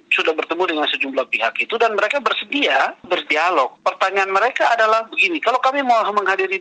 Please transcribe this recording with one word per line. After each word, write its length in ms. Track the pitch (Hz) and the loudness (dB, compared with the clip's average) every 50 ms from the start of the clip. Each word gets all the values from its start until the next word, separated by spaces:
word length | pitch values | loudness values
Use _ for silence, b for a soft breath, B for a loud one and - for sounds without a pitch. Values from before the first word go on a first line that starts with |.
| _ - | _ -2
sudah 240 | - - 170 165 | -2 0 2 0
bertemu 400 | 156 156 - - 165 170 185 175 | 0 -2 -4 -6 -2 -2 -2 -2
dengan 160 | 160 151 147 139 | 0 -2 -2 -2
sejumlah 400 | 143 139 139 135 131 135 123 - | -2 -4 -6 -4 -4 -4 -4 -2
pihak 320 | - - 113 113 - - | -4 -2 -2 -2 -2 -4
itu 160 | 123 - 214 | -6 -4 0
dan 160 | 233 233 226 | 0 0 2
mereka 240 | 214 196 208 202 277 285 226 | 2 0 -2 -2 -2 -2 -2
bersedia 720 | 214 196 - 220 208 269 285 262 156 - - 175 226 - _ - | -2 -2 -2 -6 -6 -4 -2 0 0 0 0 0 -2 -4 _ -6
berdialog. 720 | - 185 151 151 - 147 151 165 - 175 147 131 - - _ - | -4 -4 -4 -2 -2 -2 0 0 2 2 2 0 0 -4 _ -4
Pertanyaan 480 | 190 185 - 202 190 190 196 190 196 | -4 -2 0 -2 0 0 0 -2 0
mereka 400 | 196 196 220 254 - - 311 - | 2 2 2 0 0 2 2 2
adalah 320 | 233 233 220 214 220 226 226 220 | 4 2 4 2 2 2 0 -4
begini, 320 | 311 - - 185 165 147 - | -2 -2 0 0 0 0 0
kalau 160 | 220 254 254 | 0 0 2
kami 240 | - 262 269 285 269 | 2 0 0 0 2
mau 160 | 247 233 220 196 196 | 2 2 2 2 2
menghadiri 480 | 208 208 196 180 196 190 190 185 190 185 | 0 0 0 0 0 0 0 -2 -4 -4